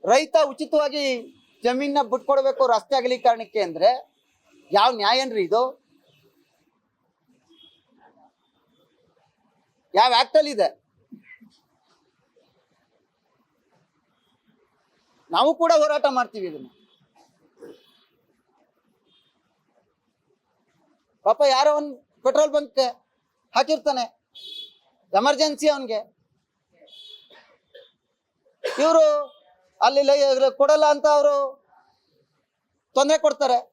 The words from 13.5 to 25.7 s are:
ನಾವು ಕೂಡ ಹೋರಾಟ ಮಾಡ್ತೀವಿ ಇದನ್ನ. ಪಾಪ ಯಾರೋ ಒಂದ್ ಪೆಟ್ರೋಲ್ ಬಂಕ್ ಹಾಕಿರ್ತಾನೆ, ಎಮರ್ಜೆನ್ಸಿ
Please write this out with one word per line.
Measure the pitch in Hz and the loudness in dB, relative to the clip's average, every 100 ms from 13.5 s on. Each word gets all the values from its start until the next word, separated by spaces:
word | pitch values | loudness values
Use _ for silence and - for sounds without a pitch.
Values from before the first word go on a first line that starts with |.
| _ _ _ _ _ _ _ _ _ _ _ _ _ _ _ _ _ _ | _ _ _ _ _ _ _ _ _ _ _ _ _ _ _ _ _ _
ನಾವು | 170 269 320 | 2 2 2
ಕೂಡ | 330 320 | 2 2
ಹೋರಾಟ | 302 302 285 254 | 2 0 0 -2
ಮಾಡ್ತೀವಿ | 240 220 185 | -4 -8 -12
ಇದನ್ನ. | 151 127 _ _ _ _ _ _ _ _ _ - - _ _ _ _ _ _ _ _ _ _ _ _ _ _ _ _ _ _ _ _ _ _ _ _ _ _ _ _ _ _ _ _ _ _ 196 | -12 -18 _ _ _ _ _ _ _ _ _ -20 -20 _ _ _ _ _ _ _ _ _ _ _ _ _ _ _ _ _ _ _ _ _ _ _ _ _ _ _ _ _ _ _ _ _ _ -4
ಪಾಪ | 226 294 262 | 0 2 2
ಯಾರೋ | 294 294 | 2 0
ಒಂದ್ | 294 254 _ _ | -4 -14 _ _
ಪೆಟ್ರೋಲ್ | 262 277 302 294 | -2 0 0 -2
ಬಂಕ್ | 294 - 254 247 _ _ _ _ _ | -6 -4 -4 -6 _ _ _ _ _
ಹಾಕಿರ್ತಾನೆ, | 233 269 311 302 269 233 _ _ - - - - _ _ _ _ | -4 -2 -2 -2 -4 -6 _ _ -20 -20 -20 -20 _ _ _ _
ಎಮರ್ಜೆನ್ಸಿ | 190 254 285 311 294 302 | 0 0 0 -2 0 -2